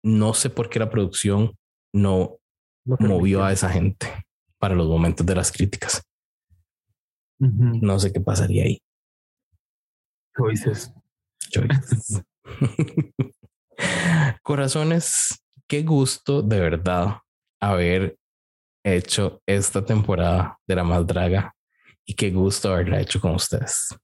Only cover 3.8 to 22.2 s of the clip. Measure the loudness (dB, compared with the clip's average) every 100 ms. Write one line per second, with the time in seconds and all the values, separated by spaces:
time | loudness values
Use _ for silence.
3.8 | 0 -2 -10 -12 -16 _ _ _ 0 2
4.8 | 2 2 2 0 0 0 -2 -2 -4 -4
5.8 | -6 -8 -8 _ _ _ _ _ _ _
6.8 | _ _ _ _ _ _ 0 4 2 2
7.8 | 0 2 0 -2 -2 0 0 2 0 -2
8.8 | _ _ _ _ _ _ _ _ _ _
9.8 | _ _ _ _ _ -2 -2 0 -2 -4
10.8 | -10 -18 _ _ _ _ -4 -2 2 0
11.8 | 2 -2 -2 -8 -8 _ -20 -4 -2 -2
12.8 | -2 -2 -4 -6 -8 _ -20 _ _ -8
13.8 | -4 -2 2 2 2 -2 -2 0 0 0
14.8 | 0 0 0 -2 -2 -6 _ _ _ -4
15.8 | 2 2 2 -2 -2 0 2 2 2 0
16.8 | 0 0 0 -4 _ _ _ _ -2 2
17.8 | 2 0 -2 -8 _ _ _ _ _ _
18.8 | 0 0 0 -2 -2 -4 -2 0 0 -4
19.8 | 0 0 2 0 2 2 -2 -8 -4 -2
20.8 | 2 0 0 0 0 0 -2 _ _ _
21.8 | _ _ -12 -4